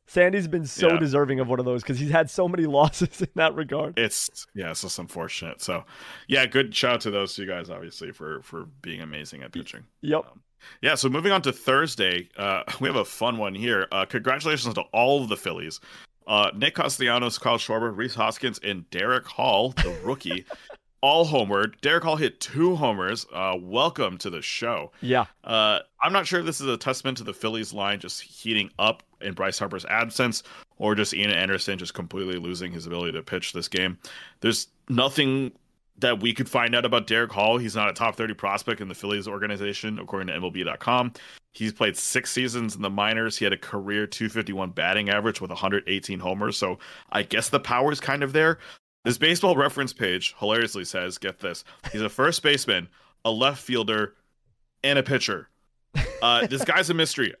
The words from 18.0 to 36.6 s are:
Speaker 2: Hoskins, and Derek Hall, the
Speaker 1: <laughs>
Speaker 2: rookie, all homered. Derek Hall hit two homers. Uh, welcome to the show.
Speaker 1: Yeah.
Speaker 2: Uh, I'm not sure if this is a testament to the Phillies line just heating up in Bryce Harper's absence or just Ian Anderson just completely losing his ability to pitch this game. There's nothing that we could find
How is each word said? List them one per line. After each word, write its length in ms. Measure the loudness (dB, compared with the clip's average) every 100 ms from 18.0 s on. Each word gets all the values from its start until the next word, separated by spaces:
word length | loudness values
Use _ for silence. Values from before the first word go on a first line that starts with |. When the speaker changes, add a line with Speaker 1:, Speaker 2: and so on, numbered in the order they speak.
| -4
Speaker 2:
Hoskins, 460 | 0 -2 0 -6 -4
and 260 | -6 -6 -6
Derek 360 | -4 0 0 -2
Hall, 440 | -2 2 4 2
the 280 | 0 -2 -2
Speaker 1:
<laughs> 40 |
Speaker 2:
rookie, 400 | -4 -6 -6 -8 -8 -16 -18 -20 _ _
all 260 | 4 6 6
homered. 540 | 4 2 2 2 0
Derek 240 | 2 2
Hall 100 | 2
hit 240 | 0 0 -2
two 360 | -6 2 2 4
homers. 500 | 0 0 -2 -4 -6
Uh, 220 | -4 -2 -2
welcome 560 | -2 0 0 0 -4 -4
to 120 | -8
the 100 | -8
show. 520 | -6 -4 -4 -4 -6 -8
Speaker 1:
Yeah. 240 | 0 2 0 _
Speaker 2:
Uh, 380 | -2 2 4 2 -2 -2
I'm 120 | 2
not 160 | 2 2
sure 100 | 0
if 80 | -2
this 140 | -2
is 80 | -2
a 80 | -2
testament 420 | -2 -2 -4 -6
to 60 |
the 100 | -8
Phillies 400 | -6 -4 -4 -6
line 240 | -4 -2 -2
just 220 | -6 -12
heating 480 | -14 -10 -2 0 -2 0
up 240 | 0 0 _ -12
in 140 | -8
Bryce 240 | -2 -2 -2
Harper's 260 | -4 -6 -2
absence 580 | 0 0 0 0 0 -8 -18 -20 -2
or 180 | 0
just 180 | 2 2
Ian 200 | 0 2
Anderson 440 | 2 2 0 -2 -4
just 180 | -6
completely 420 | -10 -8 -6 -4 -4
losing 340 | -6 -6 -8
his 160 | -8 -8
ability 240 | -4 -4 -4
to 40 |
pitch 280 | -4 -6 -4
this 140 | -6 -4
game. 320 | 0 0 -2 -12 -18 -20 _
There's 260 | 0 0 -2 _ -2
nothing 640 | 2 2 2 2 0 -4 -10 _ _ _ _
that 220 | 0 2
we 120 | 0
could 160 | -2 0
find 240 | 0